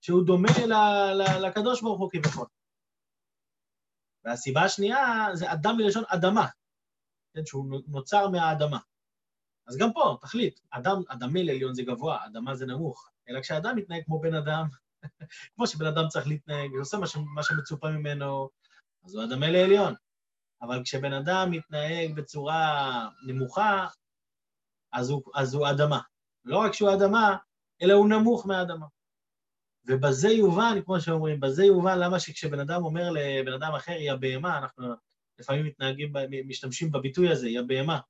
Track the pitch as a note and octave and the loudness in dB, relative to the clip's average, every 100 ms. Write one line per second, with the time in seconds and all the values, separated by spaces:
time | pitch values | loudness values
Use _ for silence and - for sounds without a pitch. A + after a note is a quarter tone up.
0 | - F3+ F3 F3+ G3+ - A#3 A3 G#3 G3+ | 4 4 6 4 6 4 4 4 4 4
1 | G3 F#3+ F#3+ F#3 F#3+ G3 G#3+ B3 A3 F#3+ | 2 2 2 2 0 -2 -2 0 -2 -2
2 | F#3 F3 D#3 C#3 A#2+ _ _ _ _ _ | -4 -2 -2 -4 -10 _ _ _ _ _
3 | _ _ _ _ _ _ _ _ _ _ | _ _ _ _ _ _ _ _ _ _
4 | _ _ A2+ B2 - C3+ F#3+ G3 G3+ B3+ | _ _ -8 -8 -2 2 2 2 0 2
5 | C4 A3+ G#3+ F3+ E3 D#3+ E3+ A#3 G#3+ G3+ | 2 2 -2 -2 -4 0 0 2 2 2
6 | A3 F#3 F3+ G#3+ C#3+ - _ _ _ _ | 0 2 2 4 0 -2 _ _ _ _
7 | _ _ _ D#3 D#3 C#3 C#3 C3+ D#3 C#3+ | _ _ _ -12 -8 -8 -6 -8 -8 -10
8 | C3+ G3+ G3 F3+ E3 D#3 D3+ C3+ - _ | 0 2 2 2 0 0 0 -2 -10 _
9 | _ _ _ _ _ _ _ C3 A#3 E4+ | _ _ _ _ _ _ _ 0 0 2
10 | C#4 - C#3+ A3+ A3+ - _ - B2+ G3 | 0 0 -6 -2 -2 -4 _ -6 -2 -2
11 | F3+ B2+ B2 E3+ F3 C3 C3 B2+ B2 A#2+ | -4 -8 -4 -2 -2 -2 -4 -6 -6 -4
12 | D3+ B2 G#2+ A2 B2 C3 C3 C3 D#3+ A#2+ | -4 -6 -8 -12 -8 -8 -8 -6 -8 -8
13 | - _ - B2+ C3+ D#3 F#3+ B3 G3 E3+ | -18 _ -12 -12 -6 -6 -4 -4 -6 -10
14 | D#3+ D#3 D#3+ D#3+ D3+ D#3 D#3+ C3+ _ _ | -6 -4 -2 -2 -2 -4 -4 -8 _ _
15 | C#3+ _ D#3 - - - G#3+ D3+ D#3 D3+ | -20 _ -20 -20 -20 -4 -4 -2 -4 -2
16 | D#3 E3+ C3 D3+ - D3 C#3+ C3+ C#3+ G#3 | -2 -2 -4 -6 -6 -8 -6 -6 -6 -6
17 | E3+ D3+ D3+ D3 D3 D3+ D3 D#3 D#3 D#3 | -6 -6 -8 -6 -4 -4 -6 -8 -6 -4
18 | D3 D3 C#3 C#3 C3+ _ _ _ _ _ | -4 -6 -6 -6 -8 _ _ _ _ _
19 | F3+ G#2+ A2+ C3 D3+ F3+ F#3 G3+ F#3 B2+ | -16 -8 -6 -2 2 4 6 6 4 -2
20 | _ _ _ _ _ _ A#2+ B2 B2+ C3+ | _ _ _ _ _ _ -8 -6 -4 -6
21 | C3+ C#3 C#3+ F#3 F#3 E3 - D3+ D3+ E3 | -4 -4 -2 0 0 -2 -6 -8 -6 -4
22 | E3 D3+ C#3+ D3 C#3+ D#3 D#3+ D3 C3+ B2 | -4 -6 -10 -8 -4 0 0 0 -2 -4
23 | A2 - C3 C3 B2+ - G#3+ G3 F#3 - | -6 -12 -8 -4 -4 2 2 2 -2 -10
24 | _ _ _ _ _ _ _ _ _ B2 | _ _ _ _ _ _ _ _ _ -6
25 | B2 C#3+ - C#3+ C3+ C#3 C#3+ C#3 D3+ C3+ | -2 -4 -4 -4 -2 0 0 2 2 0
26 | - _ _ _ - F#3 A#3 - G#3 G3 | -4 _ _ _ -4 0 0 2 2 4
27 | G3 A3 G#3+ F#3+ _ _ _ _ F3+ G3+ | 4 6 4 2 _ _ _ _ 6 8
28 | G#3 G#3+ A3 A#3+ F#3+ F#3+ F3+ E3 D#3 _ | 8 6 6 2 0 -2 -2 -6 -12 _
29 | _ _ _ _ _ _ _ _ - C3 | _ _ _ _ _ _ _ _ -2 2
30 | C#3+ C3 F#3+ A3+ G3 E3+ A#3 G#3 F3 F#3 | 2 4 4 6 6 4 2 0 0 -2
31 | E3 D#3+ D#3 D3 C3+ C#3 G3 F#3 F3+ F#3 | 0 -2 0 -2 -2 6 6 8 4 2
32 | F3 F3+ - D3+ D#3 C#3+ C#3+ F3 E3 D#3+ | 2 0 -4 -6 -6 -4 -4 -4 -2 -4
33 | F3 D#3+ C#3+ C3+ C3 C3 D#3 D3 D3 E3+ | -2 -2 -2 -2 -2 -4 -4 -6 -6 -6
34 | D3 C3+ C3 C3 F3 D3+ C3+ - B2 A#2 | -4 -4 -4 -4 -4 -4 -6 -10 -10 -10
35 | _ _ _ _ B2 C#3 D3+ - C3+ C3+ | _ _ _ _ -4 -2 -2 -4 -6 -4
36 | D3 C#3+ C3+ C3+ C3+ C3 C3 B2+ D#3+ D3 | -6 -4 -6 -6 -8 -10 -8 -6 -2 -2
37 | C3 C3+ F3+ D3+ A#2+ A#2 B2 C3 C#3+ D#3 | -4 2 2 2 0 -4 -2 -2 0 -2
38 | - | -6